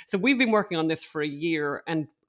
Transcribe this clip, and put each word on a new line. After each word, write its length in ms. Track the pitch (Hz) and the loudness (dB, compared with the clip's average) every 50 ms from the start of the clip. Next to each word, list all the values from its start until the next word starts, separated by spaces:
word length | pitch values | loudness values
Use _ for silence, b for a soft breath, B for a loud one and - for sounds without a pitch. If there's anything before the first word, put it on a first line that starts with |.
| B | B
So 100 | - - | -6 -4
we've 220 | 190 196 269 277 240 | 0 2 2 4 4
been 140 | 262 220 | 4 4
working 240 | 214 208 202 - 175 160 | 4 2 2 0 -2 0
on 80 | 160 | 0
this 160 | 160 160 156 | 0 -2 -2
for 200 | - - - 156 | -6 -10 -6 -4
a 40 | 151 | -4
year. 560 | 151 143 143 160 170 165 151 147 143 139 - - - | -4 -4 -4 -2 -2 -2 0 -2 -2 -4 -6 -4 -4
And 180 | 160 156 147 - _ _ _ | -2 -2 -2 -4 _ _ _